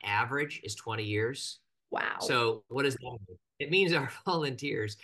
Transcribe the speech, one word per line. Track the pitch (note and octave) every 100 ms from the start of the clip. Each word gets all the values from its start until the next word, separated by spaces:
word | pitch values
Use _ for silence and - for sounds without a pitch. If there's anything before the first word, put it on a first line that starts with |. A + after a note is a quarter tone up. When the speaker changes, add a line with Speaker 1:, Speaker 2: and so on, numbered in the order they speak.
Speaker 1:
average | G#2 G#2 A#2+ C#3 D3+ -
is | G#2
twenty | G2+ A2+ A2
years. | G#2 G#2 A2+ C#3 - - _ _ -
Speaker 2:
Wow. | - C#3+ F#2+
Speaker 1:
So | - B2+ A#2 A2 -
what | B2
does | C#3
that | A#2+ B2 A#2 G2+
mean? | - _ -
It | C#3+
means | F#3+ F#3
our | E3 C3 -
<laughs> | -
volunteers | F3 C#3+ B2 C#3+ - G#2+ G#2